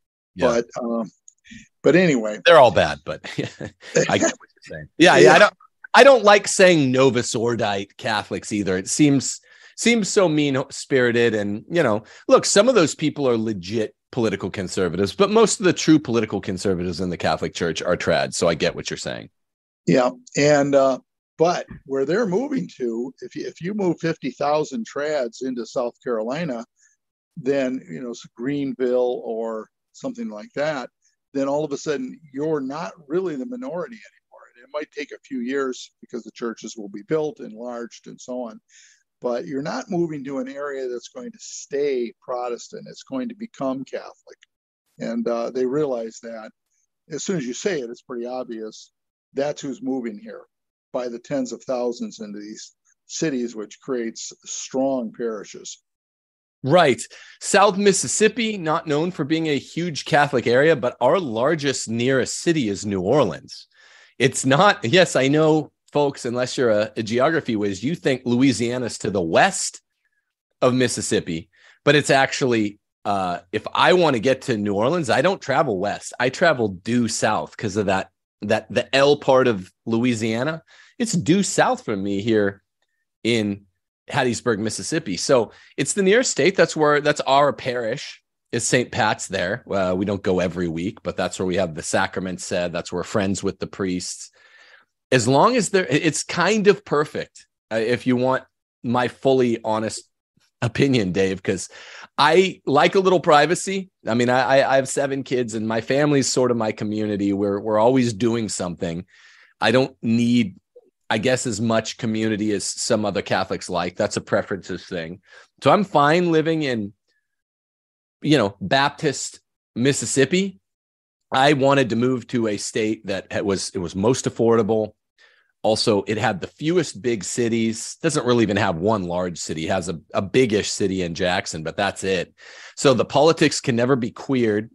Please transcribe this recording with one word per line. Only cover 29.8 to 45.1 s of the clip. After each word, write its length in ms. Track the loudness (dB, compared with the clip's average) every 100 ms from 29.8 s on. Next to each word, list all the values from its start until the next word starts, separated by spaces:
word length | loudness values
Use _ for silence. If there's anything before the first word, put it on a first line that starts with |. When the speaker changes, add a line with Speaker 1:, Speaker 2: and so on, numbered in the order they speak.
| _
Speaker 2:
something 360 | -12 -10 -8 -10
like 220 | -12 -10 -6
that, 340 | -4 -4 -10 _ _ _ _
then 140 | -4 -2
all 160 | -2
of 80 | -4
a 60 | -6
sudden 420 | -4 -6 -8 -14 -14
you're 280 | -6 -4 -2
not 320 | -4 -8 -10 -14 -6
really 280 | -4 -4 -6
the 100 | -8
minority 500 | -10 -10 -8 -10 -14
anymore. 460 | -20 _ _ -20 -20
And 100 | _
it 60 | _
might 180 | -10 -10
take 200 | -10 -12
a 120 | -14
few 160 | -10 -8
years 540 | -4 -2 -4 -6 -14 _
because 220 | -16 -14
the 80 | -14
churches 440 | -10 -10 -10 -14 -14
will 140 | -14
be 140 | -14 -4
built, 320 | -4 -4 -8
enlarged, 680 | -16 -14 -12 -12 -12 -16 -20
and 120 | -18
so 240 | -12 -10 -10
on. 120 | -14 _ _ _ _ _ _
But 240 | -6 -6 -6
you're 160 | -8
not 280 | -6 -8 -4
moving 340 | -4 -2 -6 -8
to 140 | -8
an 100 | -8
area 400 | -8 -8 -6 -8
that's 200 | -8 -12
going 220 | -16 -16
to 60 | -16
stay 720 | -16 -16 -8 -4 -2 -2 -4 -8
Protestant. 640 | -10 -8 -6 -8 -12 -18 -18
It's 140 | -20
going 260 | -10 -8 -8
to 60 | -10
become 500 | -14 -8 -6 -6 -8
Catholic. 520 | -12 -12 -20 -20 -20 _ _ _ _ _ -12
And, 280 | -6